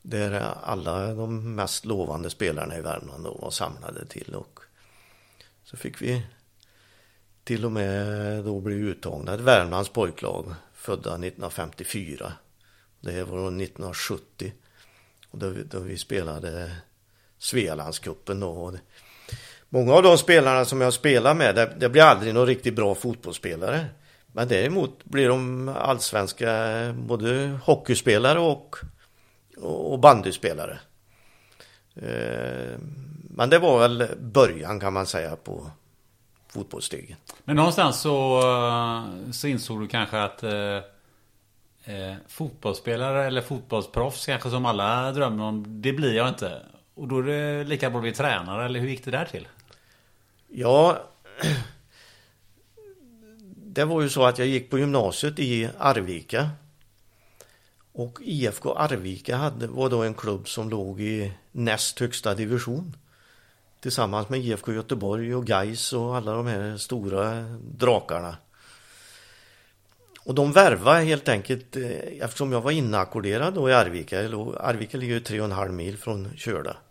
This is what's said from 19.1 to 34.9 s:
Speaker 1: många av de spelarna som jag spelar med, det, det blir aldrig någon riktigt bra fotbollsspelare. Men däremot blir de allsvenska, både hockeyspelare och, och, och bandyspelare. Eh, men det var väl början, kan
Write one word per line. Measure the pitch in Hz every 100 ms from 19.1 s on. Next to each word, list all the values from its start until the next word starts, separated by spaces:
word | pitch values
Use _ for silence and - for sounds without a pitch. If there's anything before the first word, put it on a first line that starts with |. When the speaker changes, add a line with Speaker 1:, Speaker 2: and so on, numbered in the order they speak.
| - - - - - -
Speaker 1:
många | 127 123
av | 156
de | 185 165
spelarna | - 165 135 131
som | 120 135
jag | 127
spelar | 120 151 127 120
med, | 160 127
det, | 98 117 -
det | 123
blir | 139
aldrig | 156 104 110
någon | 113 123
riktigt | 123 123
bra | 110 104
fotbollsspelare. | 95 120 110 90 82 92 82 95 147 151 - _ _ _
Men | - 123
däremot | 101 123 190 151 -
blir | - 139 127
de | 127 127 127 131
allsvenska, | 127 131 123 - 110 98 - 117 110 113 110 120 120
både | 117 117 113 131 139 139
hockeyspelare | - 147 - 120 127 107 127 165
och, | 165 143 - - - - _ _ _ _ _ -
och, | - 78 78
och | 131
bandyspelare. | 147 117 92 90 104 76 78 - - _ _ _ _ _ _ _ - _ _
Eh, | - 57 58 58 58 62 62 62 58 - - - - -
men | - 120
det | 165
var | 170 123
väl | 120 120 113 -
början, | 120 117 113 82 78 104
kan | 98